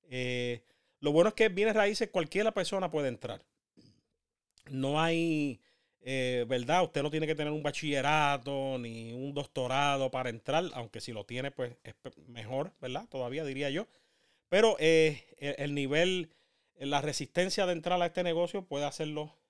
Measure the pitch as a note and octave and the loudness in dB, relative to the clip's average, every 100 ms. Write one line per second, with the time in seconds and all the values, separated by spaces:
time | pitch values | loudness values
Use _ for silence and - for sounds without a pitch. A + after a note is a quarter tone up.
0 | _ B2+ B2+ B2 B2 A#2+ _ _ _ _ | _ -4 -2 -2 -2 -4 _ _ _ _
1 | C#3+ D3+ G3+ - A3 F3+ A3 G#3+ G3+ G#3+ | 4 6 6 6 2 4 2 4 2 2
2 | A3 F#3 D#3 F#3 A3 G#3+ E3+ G3 F3+ D#3+ | -2 -2 0 0 0 0 -2 -2 -2 0
3 | C#3 A#2 A#2 - _ _ _ _ - _ | -2 -4 -10 -12 _ _ _ _ -20 _
4 | _ _ _ _ _ _ - C3+ C3+ D3+ | _ _ _ _ _ _ -10 -4 -2 2
5 | E3 E3 E3 D#3 C#3+ A2+ _ _ _ _ | 2 2 0 0 -2 -4 _ _ _ _
6 | B2 C3+ B2+ B2 A#2 B2+ B2 F3 E3 D3+ | -4 -2 0 0 0 -2 2 2 2 0
7 | C#3+ D#3 D#3 D3+ D3 D3+ D3 - D#3 C#3 | -2 -2 -2 -2 -2 -2 -4 -4 -2 0
8 | C3+ D#3 D3 C#3+ A#2+ C#3 C3+ C3 A#2 A2+ | 2 4 4 0 -4 -4 -4 -4 -6 -10
9 | A2+ A#2+ C#3 C#3+ C3+ - B2 C3 C#3+ C#3 | -10 -8 -6 -6 -6 -4 0 2 2 2
10 | C3 B2+ B2+ A#2 - D3+ F3+ - A2+ A#2 | 0 -2 -4 -6 0 0 0 -8 -10 -12
11 | - A2 - B2 C3+ C3+ B2 B2 - - | -10 -10 -8 -6 -6 -6 -8 -8 -20 -16
12 | - - - A#2+ G#2+ C3 E3+ _ B2+ E3 | -18 -18 -18 -14 -6 -4 -6 _ -8 -8
13 | A#3 C3+ A#2+ C#3 D3+ C3+ C#3+ D3+ A3+ _ | -8 -8 -6 -6 -6 -4 -4 -4 -8 _
14 | _ _ _ _ _ F#3 A3+ G3+ D#3 D#3+ | _ _ _ _ _ 6 6 6 6 6
15 | D#3 C#3+ - - C#3 - D3 C#3+ C3+ D3 | 6 2 -14 -8 -6 -4 -4 -2 0 2
16 | F#3 F#3 D#3 _ _ _ _ _ C#3 C#3+ | 2 0 -4 _ _ _ _ _ -2 0
17 | D3 C#3 C#3 - F#3 G3 F#3 E3+ E3+ F3+ | 0 -4 -2 0 0 2 0 0 0 2
18 | F3 F3+ F3 E3 F3 G3+ F#3 C#3+ C#3+ - | 2 0 0 0 0 -4 -6 -4 -4 -4
19 | D#3 D3+ D3+ _ | -6 -6 -8 _